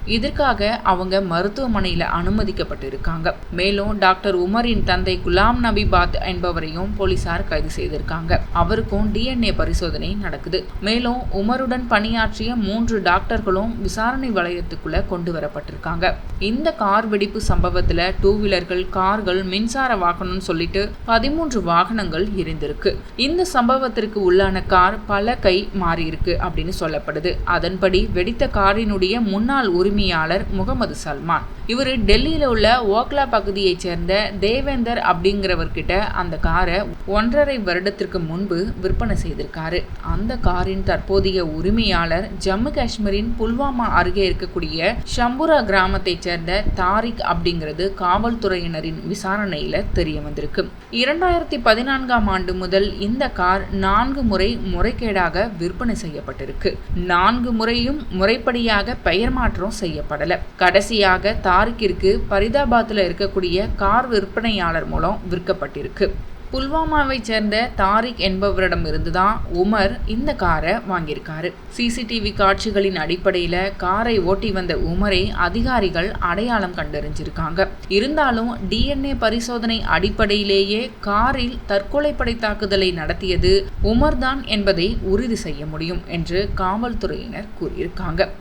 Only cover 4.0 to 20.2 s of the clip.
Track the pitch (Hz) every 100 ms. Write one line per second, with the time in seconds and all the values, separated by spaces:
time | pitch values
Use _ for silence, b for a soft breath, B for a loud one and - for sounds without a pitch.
4 | 190 185 208 180 180 220 240 208 - 185
5 | 185 180 175 180 214 247 233 208 208 185
6 | 175 - 175 180 175 170 160 160 202 202
7 | 190 175 175 170 196 156 151 156 127 151
8 | 113 160 165 175 - 175 170 220 214 202
9 | 214 220 247 247 214 175 160 165 170 151
10 | 202 208 185 143 170 180 - - 196 233
11 | 240 254 - 196 208 254 262 247 240 220
12 | 214 226 220 220 220 240 196 220 233 226
13 | 180 202 - 226 202 185 226 202 196 220
14 | 226 262 262 190 175 175 170 160 160 165
15 | - 180 170 165 147 147 - 151 160 170
16 | 175 - - - 196 233 320 311 208 202
17 | 226 208 208 220 - 151 175 180 - -
18 | 180 190 196 208 208 185 170 180 185 196
19 | 185 214 190 185 190 190 226 269 262 214
20 | 175 175